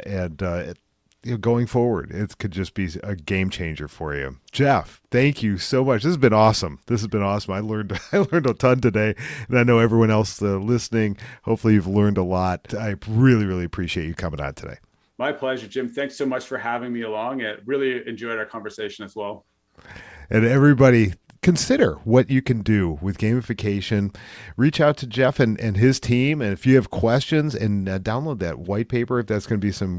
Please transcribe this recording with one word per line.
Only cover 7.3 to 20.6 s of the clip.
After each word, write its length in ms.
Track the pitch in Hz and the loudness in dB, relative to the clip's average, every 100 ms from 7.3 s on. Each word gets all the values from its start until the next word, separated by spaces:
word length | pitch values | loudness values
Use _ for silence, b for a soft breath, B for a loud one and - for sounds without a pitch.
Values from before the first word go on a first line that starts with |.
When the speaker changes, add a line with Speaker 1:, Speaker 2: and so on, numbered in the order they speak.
| 101 - | -2 -4
Speaker 1:
I 60 | 95 | -6
learned, 380 | 107 107 101 95 - | -4 -6 -6 -8 -2
<laughs> 60 | |
I 60 | 202 190 | 0 0
learned 160 | 170 131 | 0 0
a 60 | |
ton 300 | 107 131 127 | 2 2 4
today, 320 | 120 104 107 104 B B 113 | 2 2 0 -2 B B -2
and 100 | 123 | 2
I 40 | |
know 160 | 120 117 | 4 4
everyone 320 | 117 113 110 | 6 4 4
else, 320 | 107 104 - | 4 0 -2
uh, 160 | 104 98 | -2 -2
listening, 580 | 104 120 - 113 107 98 B B | 0 -2 0 -2 0 -4 B B
hopefully 280 | - 113 110 | -4 0 4
you've 140 | 107 90 | 4 4
learned 320 | 101 104 98 | 2 2 2
a 40 | |
lot. 520 | 90 92 92 87 - | 0 0 0 -2 -6
I 220 | 104 110 98 107 | -8 -6 -8 -4
really, 380 | 110 131 113 101 | 4 6 6 2
really 180 | 90 | -2
appreciate 420 | 87 - 87 90 80 | -4 -6 -6 -4 -6
you 80 | |
coming 280 | 82 87 73 | -6 -8 -6
on 100 | 71 | -8
today. 240 | 71 - 67 _ _ _ - | -10 -16 -18 _ _ _ -8
Speaker 2:
My 160 | 135 | -6
pleasure, 340 | 147 131 127 107 | -4 -6 -6 -6
Jim. 220 | 131 123 | -8 -6
Thanks 280 | 139 139 - | -6 -8 -6
so 100 | 131 | -4
much 180 | 127 | -4
for 140 | - 127 | -8 -8
having 340 | 117 120 123 | -6 -6 -6
me 80 | 120 | -8
along. 420 | 113 107 117 131 | -6 -6 -6 -6
I 120 | 110 107 | -8 -8
really 420 | 104 139 135 123 117 | -6 -2 -2 -4 -8
enjoyed 300 | 110 117 113 | -10 -8 -8
our 80 | |
conversation 600 | 107 113 104 107 107 101 98 | -8 -10 -12 -10 -10 -10 -14
as 100 | 110 | -10
well. 300 | 101 98 _ _ _ B B B B B B | -10 -10 _ _ _ B B B B B B
Speaker 1:
And 160 | 107 | 2
everybody, 680 | 113 135 | 4 6